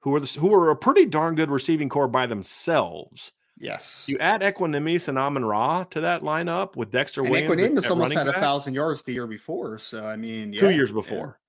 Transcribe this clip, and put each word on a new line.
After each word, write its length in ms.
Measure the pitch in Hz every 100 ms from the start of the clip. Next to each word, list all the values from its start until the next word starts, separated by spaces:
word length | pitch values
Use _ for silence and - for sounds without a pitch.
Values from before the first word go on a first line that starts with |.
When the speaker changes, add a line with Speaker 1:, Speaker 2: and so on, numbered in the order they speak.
Speaker 1:
who 100 | 139
were 80 | 143
the, 200 | 135 -
who 100 | 175
were 200 | 208 165
a 60 | 151
pretty 300 | 233 339 311
darn 280 | 151 160 160
good 140 | 160
receiving 380 | 139 - 160 143
core 200 | 143 135
by 180 | 123 123
themselves. 1040 | 107 92 - - 160 92 82 - - - _ _ _
Speaker 2:
Yes. 480 | - 101 - - -
Speaker 1:
You 80 | 135
add 220 | 160 196
Equanimeous 680 | 196 196 175 143 156 170 165
and 100 | 135
Amon-Ra 680 | 139 143 117 104 123 170 180
to 160 | 160
that 200 | 165 170
lineup 540 | 151 156 170 170 190 -
with 160 | 110
Dexter 300 | 123 147 -
Speaker 2:
And 80 | 131
Speaker 1:
Williams 220 | 160 156
at, 40 | 165
Speaker 2:
Equanimeous 280 | 208 285 226
Speaker 1:
at 60 |
Speaker 2:
almost 220 | 175 127
Speaker 1:
running 40 | 156 139
Speaker 2:
had 60 |
Speaker 1:
back. 40 | 180
Speaker 2:
a 80 | 147
thousand 280 | 143 139
yards 280 | 131 156 143
the 100 | -
year 140 | 123 120
before, 500 | 107 - 135 123 110
so, 280 | - 113 107
I 100 | 110
mean, 360 | 113 113 107
Speaker 1:
Two 180 | 104 196
Speaker 2:
yeah, 60 | 165
Speaker 1:
years 140 | 123
Speaker 2:
yeah. 40 | 107
Speaker 1:
before. 440 | 101 107 143 -